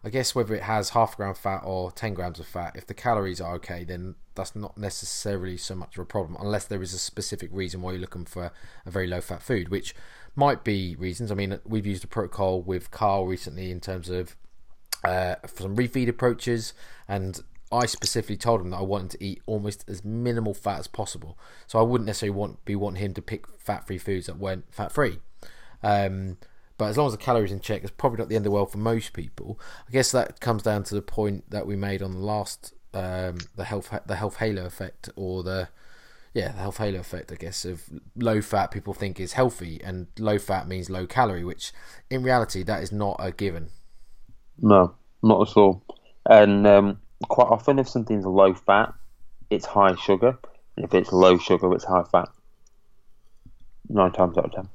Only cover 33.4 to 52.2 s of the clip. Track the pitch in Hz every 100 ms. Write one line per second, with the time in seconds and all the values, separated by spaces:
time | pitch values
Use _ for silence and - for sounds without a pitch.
33.4 | 82 101 90 104 - 107 - 92 104 -
34.4 | 110 101 90 - 95 - - - 95 92
35.4 | 90 95 92 - - - - - - -
36.4 | 98 98 98 - 107 92 90 87 - 82
37.4 | 82 - 90 87 - 78 - - 117 107
38.4 | 104 104 92 104 101 95 98 92 92 -
39.4 | 127 - 87 80 95 92 87 - 110 104
40.4 | - 95 82 92 87 92 90 131 120 90
41.4 | 87 - - - - - - 131 127 123
42.4 | 110 95 90 87 92 104 101 - 95 85
43.4 | 101 85 80 - - - - - - -
44.4 | - - 107 101 90 - - - 110 95
45.4 | 104 - 101 92 - - - - - 110
46.4 | 104 101 104 101 101 101 - - - -
47.4 | 123 110 - 139 131 123 113 107 95 95
48.4 | 95 90 - 101 - - - - - -
49.4 | - 104 - 104 98 90 - 98 120 131
50.4 | - - - - - 92 - 92 92 90
51.4 | - 90 90 90 - 92 - 90